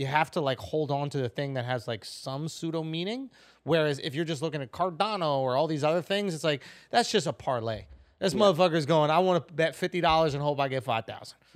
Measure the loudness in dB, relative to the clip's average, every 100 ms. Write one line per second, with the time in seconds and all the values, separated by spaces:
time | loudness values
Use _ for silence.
0 | 0 0 0 0 0 -2 -4 -4 -2 -2
1 | -2 -2 -4 -4 -4 -4 -2 -4 -4 -8
2 | -10 -12 -8 -6 -8 -6 -6 -4 -4 -4
3 | -4 -6 -10 -18 -20 _ 2 2 4 0
4 | -4 -4 -4 -4 -4 -6 -6 -2 0 0
5 | 0 0 0 0 0 0 0 0 0 0
6 | 0 -2 -2 -2 -2 -2 -6 -20 -2 0
7 | 2 2 0 -4 -2 -2 -2 -6 -10 -20
8 | _ -4 -2 4 4 6 4 4 4 4
9 | 4 4 4 2 0 0 0 0 -4 2
10 | 4 6 4 2 0 0 0 -2 0 -2
11 | -2 -10 -14 -20 _